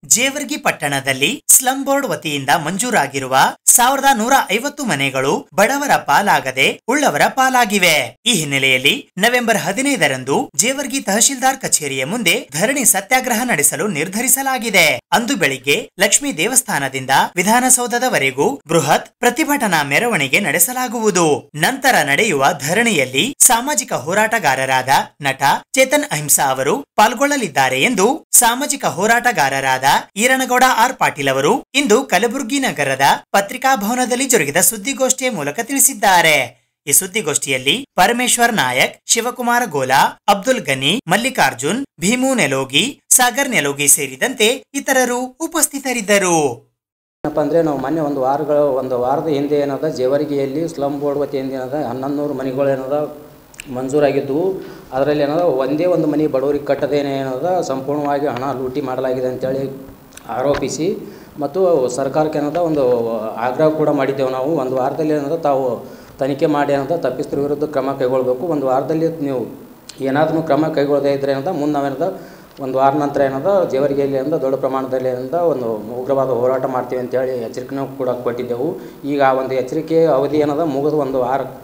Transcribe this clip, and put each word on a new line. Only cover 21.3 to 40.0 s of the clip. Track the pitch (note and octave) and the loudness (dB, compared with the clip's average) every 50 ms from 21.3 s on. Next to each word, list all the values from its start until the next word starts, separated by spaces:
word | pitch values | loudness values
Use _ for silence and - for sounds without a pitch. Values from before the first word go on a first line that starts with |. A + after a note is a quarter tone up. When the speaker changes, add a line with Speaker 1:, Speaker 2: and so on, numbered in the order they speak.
| C#3+ B2+ - - _ | 2 0 -2 -10 _
Speaker 1:
ನಂತರ | D3 D#3+ G3+ C4 C4+ C4+ C4+ A#3 F#3 D3+ | -2 0 0 0 2 2 2 4 4 2
ನಡೆಯುವ | C#3 C#3 C#3+ G#3+ A3+ D#3+ C#3 C3+ C3 C3+ B2+ B2+ C#3+ | 2 2 0 2 0 2 2 2 2 2 0 -4 -2
ಧರಣಿಯಲ್ಲಿ | F3 G#3 A#3+ A#3 G#3 D3+ C3 A#2+ B2 C3+ F3 C4 D4 _ | 0 2 2 2 2 0 0 0 0 0 0 0 0 _
ಸಾಮಾಜಿಕ | - - B3 A3+ A#3+ C#4+ D4+ A3+ B3+ C#4+ G3 | 2 4 4 2 0 0 -2 -2 -2 -4 -6
ಹೋರಾಟಗಾರರಾದ | D3 B2+ D3+ F#3 G3+ A3 A3 A#3 A3+ E3 C#3+ C3 B2+ C3+ C3 C3 C3 B2+ B2+ C#3 D#3+ C#3 - _ _ | -6 -4 -2 0 0 2 2 0 0 2 2 2 2 0 0 0 0 2 4 2 2 2 -2 _ _
ನಟ | D3+ C#3 C3 - C#3 C#3 E3+ A#3 - _ - | -4 -4 -2 2 2 2 2 2 -2 _ 0
ಚೇತನ್ | C4 C4 C4 D4 D4 C#4+ - E3+ | 0 2 2 2 0 0 0 -4
ಅಹಿಂಸಾ | D3+ D3+ C#3+ - - D3+ C3+ | -4 0 0 2 2 2 2
ಅವರು | C3+ B2+ C3 C#3 F#3+ C4+ C#4 _ _ | 2 0 0 0 0 -2 -4 _ _
ಪಾಲ್ಗೊಳ್ಳಲಿದ್ದಾರೆ | - G#3 A3+ B3 A3+ C#4 C#4+ D4 C#4+ A#3 F3 C3 C#3+ C3+ B2+ B2+ C3 D3 | 4 4 4 4 0 0 0 0 -2 -2 -2 0 2 2 2 2 2 2
ಎಂದು | F#3 B3+ G3 F#3 A#3 D4 D#4+ - _ | 2 2 4 2 2 2 0 -4 _
ಸಾಮಾಜಿಕ | - - B3 A#3 A#3 B3+ C#4+ - C#4+ - - | 2 4 4 4 2 0 -4 -6 -6 -4 -4
ಹೋರಾಟಗಾರರಾದ | F3+ C3 D3+ F#3+ A3 A#3 A#3+ A#3 B3 A#3 E3 C#3+ C3+ C#3 C3+ C3+ C3+ C3 B2+ C3 C#3 D#3+ G#3+ - - _ | -4 -2 0 2 2 2 4 4 2 2 2 0 2 0 0 0 0 0 2 4 4 4 2 0 -4 _
ಈರಣಗೌಡ | G3 A3 B3+ C4 C4 C4 A3+ B3 B3 C4 B3+ B3 | 0 2 2 4 2 2 2 4 4 6 4 6
ಆರ್ | A3+ A3 C4 C4 - | 4 2 2 2 0
ಪಾಟೀಲ್ | F3 C#3+ C3+ D3 C#3 C3+ | 0 -2 0 0 0 0
ಅವರು | C3 C3+ C3+ D#3 - - - _ _ | 2 2 2 2 2 0 -2 _ _
ಇಂದು | F3 - A3+ G3+ B3 - | 0 4 4 4 4 4
ಕಲಬುರ್ಗಿ | - F#3 F3+ G#3 A#3+ A3+ C#4 C#4+ G#3+ C4 C#4+ | 2 0 2 2 0 -2 -2 -6 -2 -2 -2
ನಗರದ | C4+ A#3 D#3+ C#3 C#3+ C3+ C3+ C3 C#3 D3+ G3 - - _ - | -2 -2 -2 -2 0 -2 0 2 4 2 2 2 -2 _ 0
ಪತ್ರಿಕಾ | G3 G3+ - - A#3+ - C4 C4 | 0 0 0 -8 -2 0 2 2
ಭವನದಲ್ಲಿ | A#3 G3 G3+ B3 B3 B3+ A3 B3 B3 C4+ | 2 0 -2 0 -2 0 -2 0 -2 0
ಜರುಗಿದ | C#4 B3+ A3 D3+ C3+ C#3 | 0 2 2 2 2 2
ಸುದ್ದಿಗೋಷ್ಠಿಯ | E3+ - - A3+ A3 G3 C4+ C4+ A3 C4 - - - C4 B3+ | 2 2 2 0 -2 -6 -8 -4 -2 0 0 0 -2 -2 -4
ಮೂಲಕ | A3+ E3+ C#3+ D3 - - A#3 | -4 -2 -4 -4 -4 -6 -6
ತಿಳಿಸಿದ್ದಾರೆ. | - C#4 C4+ - - C#4 G#3 G#3+ G#3 F#3 E3+ E3 D#3+ D3+ C#3 B2+ A#2 - _ _ _ _ _ _ | -4 0 2 2 2 2 2 2 4 4 6 6 6 4 4 0 -2 -8 _ _ _ _ _ _
ಈ | D3 C#3 | 0 0
ಸುದ್ದಿಗೋಷ್ಠಿಯಲ್ಲಿ | - F#3 F#3+ F#3 A3 F3+ D3+ C#3 B2 - C#3+ C3+ B2+ B2+ C3+ E3 A#3 C#4+ _ _ | 0 0 0 -4 -4 -2 -2 -2 -2 -2 -2 -4 -2 0 -2 -2 -2 -4 _ _
ಪರಮೇಶ್ವರ್ | - F3+ G3+ A#3+ A#3+ B3 A#3+ - A#3 A#3 A#3 A3+ | 2 4 4 4 0 0 0 2 2 2 2 2
ನಾಯಕ್, | F3 C3+ B2+ B2 C3 E3 - - _ _ | 0 0 0 2 0 0 0 -2 _ _
ಶಿವಕುಮಾರ | - - A#3 A3 B3 B3 B3+ A#3+ A#3+ A#3+ A#3+ B3 G#3+ | -2 0 0 0 -4 -6 -4 -2 0 0 0 0 -2
ಗೋಲಾ, | D#3+ C#3 C3 B2+ B2+ C#3+ | -2 -4 0 2 4 4